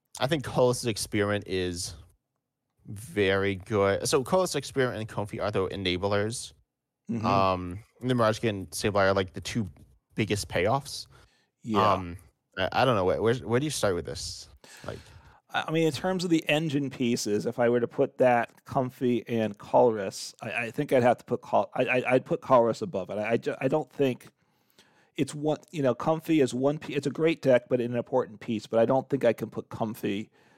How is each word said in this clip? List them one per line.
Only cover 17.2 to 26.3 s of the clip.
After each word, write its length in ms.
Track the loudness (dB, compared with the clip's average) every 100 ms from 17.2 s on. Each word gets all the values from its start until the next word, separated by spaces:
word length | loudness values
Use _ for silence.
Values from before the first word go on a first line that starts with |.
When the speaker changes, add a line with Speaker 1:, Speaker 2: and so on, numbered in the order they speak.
| 0 -2 -2
Speaker 2:
if 120 | 0
I 100 | 2
were 120 | 2
to 80 | 0
put 300 | 0 -2 4
that 320 | 4 4 0 -8
Comfey 600 | -6 -4 -4 -2 0 0 -2
and 280 | -2 -2 -4
Colress, 760 | 0 4 4 4 -4 -8 -14 -12
I, 80 | -8 -6 -6
I 40 |
think 220 | -6 2
I'd 100 | 4
have 160 | 4 2
to 60 |
put 180 | -2 -6
Col-, 280 | 0 -2 0
I, 100 | -2
I, 180 | 0 0 2
I'd 100 | 0
put 160 | 0 -4
Colress 420 | 4 4 6 0
above 280 | -4 -4 -4
it. 40 | -4
I, 140 | -2
I 40 | 0
ju-, 200 | -2 -2
I 80 | 0
don't 220 | -2 -4
think 360 | -2 0 0 -12 _ _ _ _ _ _ _ _ -6
it's 180 | -4
one, 240 | -2 -2 -2 -6
you 100 | -2
know, 120 | 0
Comfey 480 | 0 0 -2 2